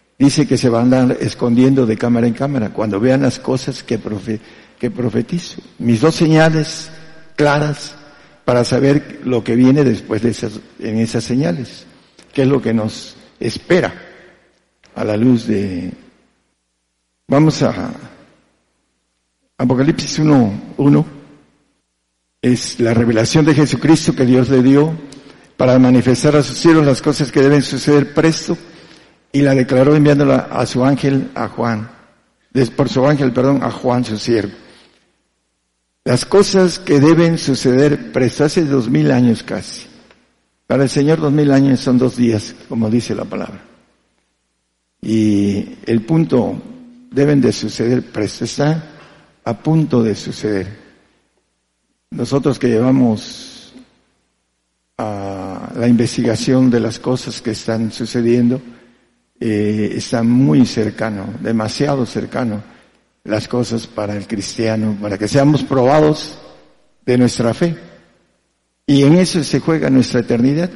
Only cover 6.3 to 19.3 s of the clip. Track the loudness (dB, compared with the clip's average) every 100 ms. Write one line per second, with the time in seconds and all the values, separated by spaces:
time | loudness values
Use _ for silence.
6.3 | 4 4 2 -4 -8 -16 -20 -20 -20 -14
7.3 | -2 0 2 -2 -6 -12 -20 -20 -20 -20
8.3 | _ -2 0 2 2 2 2 -2 -10 -4
9.3 | -4 0 4 4 4 2 0 -4 -2 -2
10.3 | -2 -8 -10 -18 -12 -6 -2 -2 -4 -2
11.3 | -2 -2 -4 -8 -16 -20 _ _ _ _
12.3 | -2 0 0 0 -2 -2 -8 -18 -20 -20
13.3 | -10 -8 -8 -2 0 0 -6 -20 -20 -20
14.3 | _ _ _ _ _ _ -8 -4 0 2
15.3 | 0 0 -4 -4 -8 -10 -14 _ _ _
16.3 | _ _ _ _ _ _ _ _ _ -2
17.3 | 2 2 2 -2 -2 -8 -12 -18 -20 _
18.3 | _ _ _ _ _ _ _ _ _ _